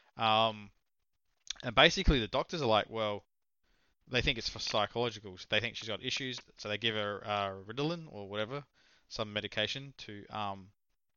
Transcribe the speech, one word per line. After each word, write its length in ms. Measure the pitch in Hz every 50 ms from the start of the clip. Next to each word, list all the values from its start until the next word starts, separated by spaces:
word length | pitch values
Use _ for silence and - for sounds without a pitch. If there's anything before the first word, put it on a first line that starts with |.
| _ _ _
Um, 520 | 117 113 110 110 110 113 113 107 104 104 98 - _ _ _ _ _ _ _ _ _ _ _ _ _ _ - - - 131
and 120 | 123 113
basically 460 | 131 151 170 - 196 180 - 151 123
the 60 | 107
doctors 340 | 101 - 139 170 - 180 160
are 60 | 135
like, 220 | 113 107 104 - -
well, 360 | 110 113 107 104 104 98 - _ _ _ _ _ _ _ _ _ _ _ _ _ _ _ _ -
they 120 | 123 123
think 160 | - 147 123
it's 120 | 113 - -
for 100 | - 107
psychological. 800 | - - - 107 101 - - 117 120 117 104 104 107 98 92
So 80 | - - -
they 100 | 110 110
think 160 | 117 113 110
she's 120 | - 110
got 160 | 113 104 95 127
issues, 360 | 127 - - 135 127 123 - - - _
so 120 | - - 107
they 80 | 104
give 180 | 101 117 113 110
her, 280 | 107 104 104 104 95 107
uh, 260 | 107 104 101 98 98 95 98 95
Ritalin 380 | 107 117 135 147 160 175 170 160 151
or 180 | - 104 101 95
whatever, 340 | 101 107 107 113 135 143 139 _ _ _ _ _ _ _ _ -
some 240 | - - 107 104 104
medication 600 | 104 104 98 - 110 104 - - 139 139 139 - -
to, 260 | - 113 104 101 98 -
um, 380 | - 107 104 98 98 98 95 101 _ _ _ _ _ _ _ _ _